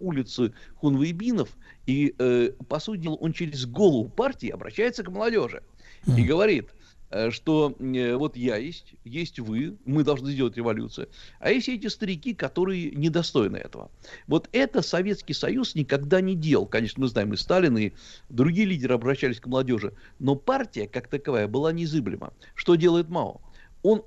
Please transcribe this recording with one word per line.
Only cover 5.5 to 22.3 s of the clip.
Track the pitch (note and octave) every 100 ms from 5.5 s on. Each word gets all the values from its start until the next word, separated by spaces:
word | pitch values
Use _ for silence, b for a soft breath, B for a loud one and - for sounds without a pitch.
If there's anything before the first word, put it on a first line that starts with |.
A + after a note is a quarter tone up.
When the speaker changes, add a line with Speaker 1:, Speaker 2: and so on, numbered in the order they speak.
| - - - b b -
Speaker 1:
и |
Speaker 2:
Мгм. | B2 A2+
Speaker 1:
говорит: | D#3+ G#3+ D#3 - - b b -
э, | G2 A2+
что, | A#2 - D#3 D3 -
э, | C3 B2+ A#2+ B2
вот | D3 B2+
я | B2 G#2+
есть, | C#3 F3+ - - -
есть | C3+ E3 -
вы, | A2+ A2 D#3 G#3 -
мы | D3 D3
должны | C#3 C3+
сделать | C#3 B2+ A#2
революцию, | A#2 A2 A2 - - B B B
а | -
есть | B3 B3
эти | B3 G3+
старики, | - G#3 F3 A#3+ G#3
которые | C3+ - F#3 F#3 D#3+
недостойны | C#3+ D#3+ E3 E3 C#3 G2+ -
этого. | - A#1 G#1+ - B B -
Вот | D#3+ -
это | A#3+ C4+ B3+
Советский | D#3+ E3+ F#3+ G3+ - D3
Союз | - A3+ A#3+ D#3+
никогда | D3 C#3 C#3+ F#3
не | F#3+ F#3
делал. | D#3 B2 F#2+
Конечно, | A2 A2+ -
мы | C3
знаем, | A2+ G2+
и | G#2
Сталин, | - F3+ E3+ A#2
и | G#2 B B B B
другие | A#2+ C#3+ F3 G#3
лидеры | F3 B2 B2
обращались | A#2+ C#3 C#3 A#2
к | B2+
молодежи, | B2+ C3 A#2 G2 B B B
но | C3 C#3
партия, | - C4+ - - G#2
как | B2+ -
таковая, | C#3+ D3+ B2 G#2
была | B2 D#3+
незыблема. | E3 E3 D#3 A#2 - -